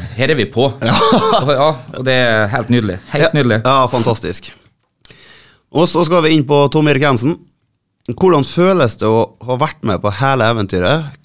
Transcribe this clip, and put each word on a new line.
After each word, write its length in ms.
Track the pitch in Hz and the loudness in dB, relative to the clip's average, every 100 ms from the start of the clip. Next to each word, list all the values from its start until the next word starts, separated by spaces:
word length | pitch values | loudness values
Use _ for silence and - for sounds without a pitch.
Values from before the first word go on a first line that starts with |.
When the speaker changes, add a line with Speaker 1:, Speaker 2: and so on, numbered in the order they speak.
| 87 110 | -10 -4
Speaker 1:
her 160 | 135 | -2
er 40 | 147 | 0
vi 100 | 101 | -2
på. 240 | 113 135 - | 0 -2 -2
Speaker 2:
<laughs> 100 | 113 | -2
Ja. 80 | 107 - 233 - 208 | 0 2 2 2 0
Speaker 1:
Og, 60 | 135 | 0
ja, 160 | 135 151 131 - - | 0 0 -2 -8 -6
og 80 | 131 | -2
det 80 | 127 | 0
er 320 | 120 110 104 | 2 2 0
helt 220 | 123 117 | -2 0
nydelig. 300 | 120 104 92 - | 0 0 -6 -6
Helt 120 | 147 160 | -2 0
Speaker 2:
Ja. 40 | |
Speaker 1:
nydelig. 260 | 151 123 113 123 | 2 0 0 2
Speaker 2:
Ja, 220 | 135 123 | 2 2
fantastisk. 680 | 123 117 110 87 - - - _ _ _ _ - - - - - _ _ | 0 -2 -2 -6 -10 -14 -20 _ _ _ _ -20 -20 -20 -20 -20 _ _
Og 100 | 147 175 | 0 0
så 160 | 160 160 | 2 0
skal 180 | 175 | 2
vi 80 | 160 | 2
inn 140 | 156 131 | 2 2
på 240 | 143 143 | 2 2
Tom 160 | 156 151 | 2 2
Erik 140 | 135 | 2
Jensen. 340 | 147 120 131 - _ _ _ _ _ _ - | 2 0 -2 -4 _ _ _ _ _ _ -12
Hvordan 380 | - 185 151 131 | 0 2 2 0
føles 480 | 170 185 180 120 - | 0 2 2 0 0
det 80 | 107 | 0
å 300 | 113 - - | 0 -2 -6
ha 140 | 120 127 | -6 -4
vært 260 | 156 - | -4 -4
med 160 | 113 90 | -4 -4
på 140 | 104 98 | -4 -2
hele 300 | 139 135 110 | 0 2 0
eventyret? 680 | 117 98 92 90 156 147 - | 0 -2 -2 0 -2 -4 -10